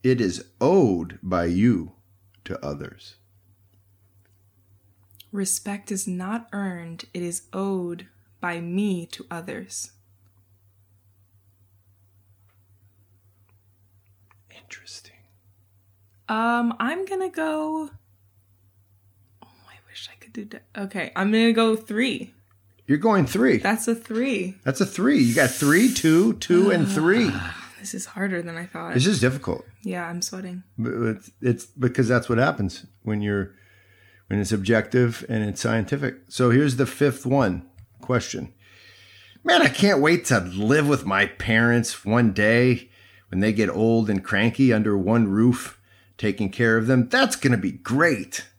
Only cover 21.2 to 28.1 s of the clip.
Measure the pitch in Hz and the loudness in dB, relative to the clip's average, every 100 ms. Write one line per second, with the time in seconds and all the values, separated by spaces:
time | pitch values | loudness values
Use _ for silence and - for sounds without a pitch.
21.2 | 196 220 233 226 226 220 220 214 262 277 | 0 4 4 4 2 0 -4 -2 -2 -4
22.2 | 254 _ _ _ _ _ - 147 220 202 | -10 _ _ _ _ _ -2 0 4 4
23.2 | 131 190 254 123 196 220 - 226 - 220 | 2 2 2 4 0 -2 -2 -4 -4 -4
24.2 | 269 202 185 190 - 135 202 - 220 294 | -2 -2 -6 -6 -6 -2 -4 0 2 4
25.2 | 120 117 127 - 143 165 247 - 160 160 | 4 4 0 2 4 6 4 4 4 4
26.2 | 220 - - 175 196 175 143 151 160 220 | 4 0 2 4 6 4 2 2 2 4
27.2 | 196 92 87 85 - - 202 190 - | 2 -2 -8 -12 -18 -16 -14 -12 -12